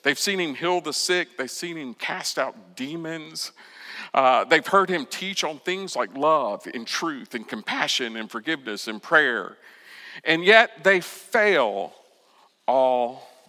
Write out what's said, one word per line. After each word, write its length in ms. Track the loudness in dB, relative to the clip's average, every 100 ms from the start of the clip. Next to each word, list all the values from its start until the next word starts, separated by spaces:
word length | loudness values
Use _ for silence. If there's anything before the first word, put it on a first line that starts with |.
They've 160 | 0 0
seen 220 | 0 0
him 160 | -2 -2
heal 240 | 0 0
the 140 | -2
sick. 440 | -2 0 0 -2 -6
They've 140 | -8
seen 240 | -6 -8 -8
him 180 | -10
cast 460 | -8 -6 -6 -4 -2
out 380 | -4 -6 -16 -10
demons. 760 | -8 -8 -8 -10 -10 -10 -10 -12 -20 -20 -16 -14 -2
Uh, 320 | 4 6 4 4
they've 200 | 2 4
heard 240 | 2 2
him 160 | 0 -4
teach 380 | -8 -6 -4
on 160 | -6 -6
things 340 | -6 -6 -6
like 220 | -4 -4 0
love 500 | 2 4 2 -4 -8
and 140 | -10 -6
truth 480 | -4 -4 -6 -10 -12
and 100 | -8
compassion 720 | -10 -6 -4 -2 -2 -4 -6
and 160 | -8
forgiveness 560 | -8 -6 -6 -6 -8 -8
and 160 | -10
prayer. 540 | 4 6 6 2 -4 -12 -20 -20 -20 -20 -20 -8
And 220 | -2 2 6
yet 400 | 6 6 2 4
they 160 | 4
fail 920 | 2 -14 -2 2 4 4 2 -2 -8 -12 _ _ _ _ _ _ 0
all 600 | 4 4 4 0 -4 -20 -20